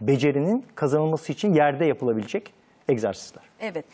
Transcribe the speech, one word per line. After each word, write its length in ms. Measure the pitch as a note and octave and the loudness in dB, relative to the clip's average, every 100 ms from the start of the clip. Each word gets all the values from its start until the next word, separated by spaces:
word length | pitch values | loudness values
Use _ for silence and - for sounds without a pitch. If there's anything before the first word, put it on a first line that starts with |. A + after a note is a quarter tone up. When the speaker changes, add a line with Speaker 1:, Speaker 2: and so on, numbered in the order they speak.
Speaker 1:
becerinin 640 | A2 C3+ C#3+ C#3+ D#3+ B3 - - | 0 2 2 2 0 -2 -4 -4
kazanılması 560 | D3 D3+ D#3 D#3 - | 0 2 2 -2 -4
için 220 | D3 G#3 | -4 2
yerde 320 | D#3 D3 C3+ E3 | 4 4 2 0
yapılabilecek 680 | - B2+ A2 G#2 - - - _ _ - | 2 0 -2 -2 -6 -8 -18 _ _ -2
egzersizler. 540 | B2 G#2+ F#2 - - - _ | 0 0 -4 -12 -20 -20 _
Speaker 2:
Evet. 260 | A3 E3 - | -8 -8 -12